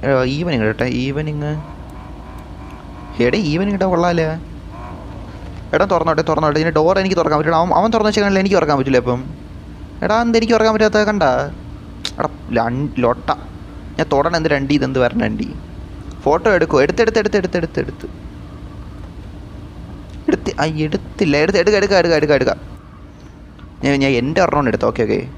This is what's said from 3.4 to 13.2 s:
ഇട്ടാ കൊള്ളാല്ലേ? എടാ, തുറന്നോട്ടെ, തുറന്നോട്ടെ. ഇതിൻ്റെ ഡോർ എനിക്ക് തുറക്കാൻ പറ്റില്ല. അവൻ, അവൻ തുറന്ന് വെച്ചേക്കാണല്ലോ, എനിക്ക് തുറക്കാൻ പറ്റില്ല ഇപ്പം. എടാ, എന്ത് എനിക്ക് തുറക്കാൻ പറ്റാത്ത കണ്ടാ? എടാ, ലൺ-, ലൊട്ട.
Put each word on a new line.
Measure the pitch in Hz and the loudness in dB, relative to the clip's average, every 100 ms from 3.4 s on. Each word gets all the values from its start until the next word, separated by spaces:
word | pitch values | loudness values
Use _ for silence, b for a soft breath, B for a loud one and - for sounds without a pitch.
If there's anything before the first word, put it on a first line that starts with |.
| 175 156 202 | 0 0 0
ഇട്ടാ | 202 190 | 0 0
കൊള്ളാല്ലേ? | 175 175 175 160 160 - - - - - - - - - - - - - | 2 2 2 0 -2 -8 -14 -14 -14 -12 -12 -14 -14 -14 -14 -14 -14 -4
എടാ, | - 196 | 0 2
തുറന്നോട്ടെ, | 180 160 156 | 2 2 0
തുറന്നോട്ടെ. | 156 156 156 147 | 2 2 2 2
ഇതിൻ്റെ | 160 | 2
ഡോർ | 156 156 190 | 4 4 4
എനിക്ക് | 190 185 | 2 2
തുറക്കാൻ | 156 151 | 2 2
പറ്റില്ല. | 156 165 | 2 2
അവൻ, | 175 | 4
അവൻ | 165 208 | 4 4
തുറന്ന് | 226 214 | 4 2
വെച്ചേക്കാണല്ലോ, | 208 202 196 | 2 2 2
എനിക്ക് | 196 190 | 4 2
തുറക്കാൻ | 156 143 | 4 2
പറ്റില്ല | 135 131 | 4 2
ഇപ്പം. | 120 123 135 - - - - - - - | 2 -2 -4 -14 -16 -16 -16 -16 -16 -6
എടാ, | 180 220 | 0 2
എന്ത് | 233 226 | 4 2
എനിക്ക് | 220 | 4
തുറക്കാൻ | 226 220 | 4 4
പറ്റാത്ത | 214 214 | 4 4
കണ്ടാ? | 214 214 208 151 127 143 - - - - - - - | 4 2 4 4 4 -2 -8 -14 -14 -16 -12 -10 -4
എടാ, | - - - | -6 -6 -2
ലൺ-, | 117 117 123 143 - | 0 0 0 -2 2
ലൊട്ട. | 120 123 | 2 2